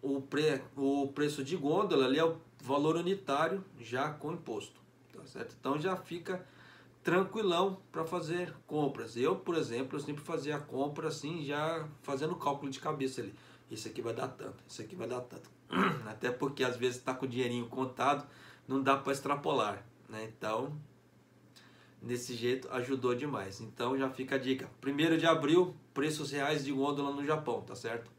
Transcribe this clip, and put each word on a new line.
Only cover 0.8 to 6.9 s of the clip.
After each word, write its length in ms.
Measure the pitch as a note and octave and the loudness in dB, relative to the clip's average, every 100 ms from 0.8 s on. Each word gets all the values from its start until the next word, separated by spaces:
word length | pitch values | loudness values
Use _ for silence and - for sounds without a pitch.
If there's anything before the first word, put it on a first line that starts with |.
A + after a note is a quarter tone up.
| C#3 C#3+ C#3 | 2 4 0
preço 340 | - D3 C#3+ | 0 0 0
de 120 | C3 F3+ | -2 0
gôndola 500 | C#3+ F3 G3+ D3 C3 | 2 4 4 4 6
ali 140 | C#3+ | 6
é 60 | E3 | 4
o 120 | E3 - - | 2 -10 -14
valor 340 | A#2+ C#3+ D3+ D#3+ | 0 2 4 4
unitário 680 | F3 G3 - C#3+ E3 F#3+ F#3 - | 2 0 2 2 2 0 -6 -16
já 320 | A#2 B2 D3+ | -6 -2 -2
com 220 | D3+ D3 | -2 -6
imposto, 480 | E3+ - G#2+ - - - _ - | -6 -6 -6 -8 -18 -20 _ -20
tá 120 | - - | -20 -16
certo? 300 | - A#2 - | -10 -10 -6
Então 200 | B2+ D3 | -2 0
já 160 | F3+ F#3 | 0 -2
fica 500 | - E3+ E3 F#3 - - - - - | -6 -10 -6 -6 -8 -20 -20 -20 -20